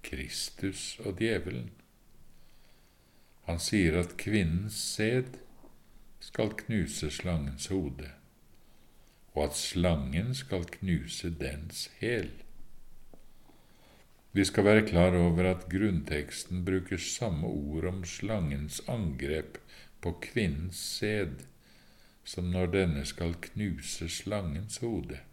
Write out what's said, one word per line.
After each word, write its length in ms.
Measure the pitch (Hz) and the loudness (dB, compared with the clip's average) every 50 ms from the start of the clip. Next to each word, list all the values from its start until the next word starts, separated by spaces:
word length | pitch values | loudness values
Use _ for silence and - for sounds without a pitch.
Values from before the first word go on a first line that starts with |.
Kristus 960 | - - - 67 69 67 - - - - - - - 98 92 - - - - - - | -8 -8 -8 -6 -6 -6 -6 -6 -6 -6 -6 -4 -4 -4 -4 -4 -8 -10 -10 -6 -6
og 160 | 107 92 90 | -6 0 0
djevelen. 480 | 113 113 110 85 76 90 - 62 58 - - - - _ _ _ _ - - - - - - - - - - - - - - - - - _ _ _ _ _ - - _ - - - | 2 2 2 0 0 -2 -6 -6 -6 -8 -12 -16 -20 _ _ _ _ -20 -20 -20 -20 -20 -20 -20 -20 -20 -20 -20 -20 -20 -20 -20 -20 -20 _ _ _ _ _ -20 -20 _ -20 -10 -4
Han 160 | - 85 82 | -4 -2 -2
sier 340 | - - - 104 92 80 78 87 | 0 2 4 6 6 6 6 4
at 160 | 85 85 - - | 2 0 -4 -6
kvinnens 560 | - 101 107 107 92 80 82 90 101 107 - - - - - - | -2 2 4 4 4 4 2 0 0 -2 -4 -4 -4 -4 0 0
sæd 400 | 107 113 123 127 127 131 131 - - - - - - - - - - - - - - - - - | 2 4 4 2 0 -2 -10 -16 -18 -20 -20 -20 -20 -20 -20 -20 -20 -20 -20 -20 -20 -20 -20 -18
skal 300 | - - - - 113 104 107 - | -18 -6 0 0 0 0 0 -6
knuse 540 | - - 110 104 82 73 - - - 73 - | -4 0 0 0 0 0 -2 -4 -4 -4 -4
slangens 560 | - - 90 85 78 71 69 67 69 - - | -4 -2 0 0 0 0 -2 -4 -6 -4 -2
hode, 400 | 92 95 82 71 64 64 - 69 - - - _ _ - - - - - - - - - - - - - - - - - - - | 0 0 0 -2 -6 -8 -10 -12 -14 -18 -20 _ _ -20 -20 -20 -20 -20 -20 -20 -20 -20 -20 -20 -20 -20 -20 -20 -20 -20 -20 -4
og 140 | - 73 73 | 0 0 0
at 100 | 73 - | 0 0
slangen 760 | - - - - 87 87 90 85 73 67 65 69 82 107 123 127 | -4 -4 -2 2 4 4 6 4 4 2 0 0 0 0 0 -2
skal 320 | 131 - - 98 90 82 - - - | -4 -4 -4 -2 -2 -2 -4 -8 -4
knuse 500 | 98 95 87 71 71 - - - - 87 | 0 2 2 2 0 -4 -8 -6 -4 -4
dens 560 | 82 80 69 65 69 73 78 87 - - - - - - | -4 -4 -4 -6 -6 -6 -10 -10 -8 -10 -10 -10 -8 -4
hæl. 320 | - 113 120 110 - - - - - - - - - - - - - - - - - - - - - - - - - - - - - - - - - - - - - - - - - - - | -2 0 0 0 -2 -4 -8 -10 -12 -14 -12 -12 -12 -12 -12 -14 -14 -14 -14 -14 -14 -16 -16 -18 -18 -20 -20 -20 -20 -20 -20 -20 -20 -20 -20 -20 -20 -20 -20 -20 -20 -20 -20 -20 -20 0 2
Vi 80 | 95 95 | 2 2
skal 220 | - - 113 98 | 4 4 6 8
være 180 | 101 107 110 107 | 10 10 10 8
klar 300 | 107 - 87 87 90 90 | 8 6 8 8 8 8
over 300 | 90 87 87 82 85 90 92 | 6 6 6 6 6 4 4
at 140 | 92 87 - - | 2 0 -2 -2
grunnteksten 920 | 92 95 104 107 92 78 69 - 78 73 73 - - - - - 90 90 87 | 0 2 2 4 2 0 0 0 -2 -2 -2 -4 -8 -10 -8 -4 -4 -2 0
bruker 340 | 95 92 95 92 - 98 87 | 2 2 0 0 -2 -4 -4
samme 480 | - - - - 120 110 82 73 80 87 | -2 -4 -4 -2 -2 -2 0 0 -2 -2
ord 380 | - 76 71 71 76 80 85 90 | -2 -2 -2 -2 -2 -2 -2 -2
om 140 | 92 95 90 | -2 -4 -6
slangens 800 | 87 - - - 101 110 101 85 73 69 69 73 76 - - - | -8 -6 -6 -2 -2 0 0 0 0 0 -2 -4 -6 -6 -8 -4
angrep 720 | - 127 117 98 80 69 64 67 71 78 78 78 - - - - - - - - - - - | -4 -2 0 0 -2 -2 -2 -2 -2 -2 -2 -2 -4 -12 -16 -18 -18 -20 -20 -20 -20 -18 -6
på 120 | - 87 82 - | -6 -4 -4 -4
kvinnens 580 | - - - 127 104 85 69 71 82 87 - - - - - - | -10 -4 0 2 2 2 2 0 -4 -6 -6 -6 -8 -6 -4 -2
sæd, 480 | 107 104 107 104 98 76 67 67 - - - - _ - - - - - - - - - _ _ - | 0 0 2 2 0 -2 -4 -8 -14 -18 -20 -20 _ -20 -20 -20 -20 -20 -20 -20 -20 -20 _ _ -16
som 240 | - - 90 87 87 | -8 -6 -4 0 0
når 220 | 90 92 92 85 90 | 2 2 2 4 4
denne 300 | 98 95 85 73 69 69 | 4 4 4 2 0 -2
skal 300 | - - - 87 85 85 85 | -4 -4 -2 -2 -2 -2 -4
knuse 680 | - - - 104 104 98 82 71 - - - - 85 82 | -10 -10 -6 -4 -2 -2 -2 -4 -6 -8 -6 -6 -6 -6
slangens 680 | - - - 98 104 104 95 82 71 82 104 107 - - | -6 -6 -4 -4 -2 -2 -2 -2 -4 -4 -6 -6 -6 -4
hode. 380 | 123 117 110 87 67 62 - 69 - - | -4 -2 -2 -2 -4 -6 -10 -12 -14 -20